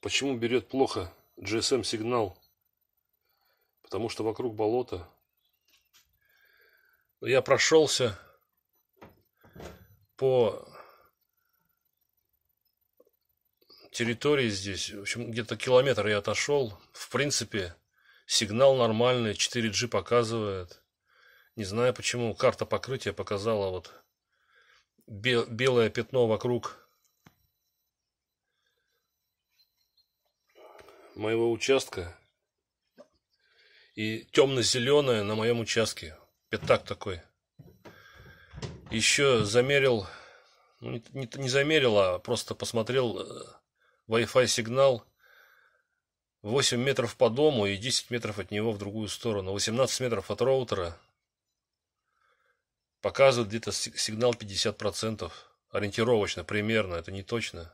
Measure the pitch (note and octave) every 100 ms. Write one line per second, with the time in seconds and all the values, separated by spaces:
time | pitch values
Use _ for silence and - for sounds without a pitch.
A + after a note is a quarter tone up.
0 | G#2 - C#3 B2 A2+ B2 - C3 C3 A2
1 | F2 - _ - F#2+ A2 - C3 - A2+
2 | A2 B2 G2+ - _ _ _ _ _ _
3 | _ _ _ _ _ _ _ _ _ -
4 | A2+ - A2 G#2 B2+ G#2+ G#2+ A#2+ B2 F2+
5 | E2+ _ _ _ _ _ _ _ _ _
6 | _ _ _ _ _ _ _ _ _ _
7 | _ _ A#2 B2+ B2 C3 - D#3+ D3 -
8 | B2 G2 - _ _ _ _ _ _ _
9 | - _ _ _ - - - - - _
10 | _ - C3 B2+ A2+ - - - - -
11 | _ _ _ _ _ _ _ _ _ _
12 | _ _ _ _ _ _ _ _ _ _
13 | _ _ _ _ _ _ _ - - -
14 | A#2 A2+ C#3+ D3 A#2+ G2 G2 F2+ - G#2
15 | G2+ A2+ A#2 A2+ A2 A2 - B2+ C#3 G#2+
16 | G#2 G#2 G#2+ G#2 - C#3+ A#2+ G2 _ -
17 | - - C#3+ - A2+ G#2+ F2 - _ _
18 | _ _ - - G#2+ A2 C#3 C3+ A#2 A2
19 | A#2+ B2+ A2+ G2 - A#2+ A2+ G2 A#2 G#2
20 | F#2 A#2+ A2+ A#2 G#2+ F#2+ F2+ - _ _
21 | _ _ _ _ _ - G2 G#2+ B2 B2
22 | - A#2+ A#2 G2+ B2+ G#2+ G#2+ G#2 - C3
23 | - G2 F#2+ G2+ G#2+ G#2+ G2 F#2 - -
24 | _ _ _ _ _ _ _ _ _ _
25 | _ G#2 A#2 A#2+ A#2 A2+ C3 B2 A2 A2+
26 | A#2 C3 A#2 A2 B2 A#2+ - - _ _
27 | _ _ _ _ _ _ _ _ _ _
28 | _ _ _ _ _ _ _ _ _ _
29 | _ _ _ _ _ _ _ _ _ _
30 | _ _ _ _ _ - - - - -
31 | - - A2 A2+ A#2 A2+ - C3+ - -
32 | F2 - _ _ _ _ _ _ _ _
33 | - _ _ _ _ _ _ _ _ -
34 | G#2+ A2 - - C3+ C3 G#2+ B2 A#2+ D3
35 | C#3 A2+ G2+ G#2+ A2+ A#2 A2 - A2 -
36 | - - _ _ _ - - A2+ - G2+
37 | - F2 - _ _ _ - _ - -
38 | - - - - - - - - - A2+
39 | A2 - C#3 A#2+ G#2 A2 B2+ C#3+ C3+ A#2
40 | F#2+ - - - _ _ _ _ A#2+ B2
41 | A#2 C3 B2+ C3+ C3+ C3 C#3+ D#3 B2+ G#2
42 | F#2+ F2+ - A#2 - G#2+ - A#2 A2+ C3
43 | B2 F#2+ F#2+ - - - _ _ _ _
44 | _ A2 A2+ C3 A#2+ - A2+ B2+ C#3 A#2+
45 | - _ _ _ _ _ _ _ _ _
46 | _ _ _ _ G#2 B2+ C3 B2 C3 C#3+
47 | A#2 - A#2+ A#2 D3+ C3 G2+ G2 A#2+ -
48 | - A#2+ G#2+ G#2 F#2 G#2 A2+ G#2 G2+ G#2+
49 | G#2 - A#2 G#2 F#2 G2+ G#2 A2+ B2+ -
50 | B2+ A2 - G#2 B2 C3+ B2 G2 F2 F2
51 | _ _ _ _ _ _ _ _ _ _
52 | _ _ _ _ _ _ _ _ _ _
53 | G2+ G2 C3+ B2 G#2+ A2+ G#2+ G2 - -
54 | - A2 B2 A2+ G#2+ F#2+ A2 G#2 G#2+ -
55 | A2 G#2+ F2+ - - _ _ G#2 G2+ G2+
56 | A2+ A#2 G2 - F2 G#2 G#2 A2+ F#2+ E2+
57 | E2 G2 G2 A#2 A2 F2 E2+